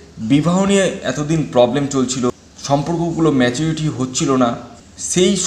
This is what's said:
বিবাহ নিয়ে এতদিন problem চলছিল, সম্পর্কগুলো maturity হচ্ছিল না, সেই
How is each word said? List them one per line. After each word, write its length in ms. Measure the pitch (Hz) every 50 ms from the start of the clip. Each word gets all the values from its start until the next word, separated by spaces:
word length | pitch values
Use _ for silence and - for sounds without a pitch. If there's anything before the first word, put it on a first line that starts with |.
| - - - - 110 110
বিবাহ 280 | 131 147 147 165 175 185 196 196
নিয়ে 160 | 196 196 190 160 - - - -
এতদিন 300 | 131 147 151 143 165 160 139 110 -
problem 320 | 127 120 113 113 143 143 135 -
চলছিল, 300 | 135 127 117 127 131 120 123 - - - - - - - -
সম্পর্কগুলো 600 | 143 143 147 156 170 170 170 170 156 160 160 156 143 131
maturity 460 | 127 120 120 127 156 160 160 151 156 151 120 117
হচ্ছিল 320 | 131 127 - - 165 139 135 127 127
না, 80 | 117 117 117 - - - - - - - - - -
সেই 220 | - 175 180 196 202 185 -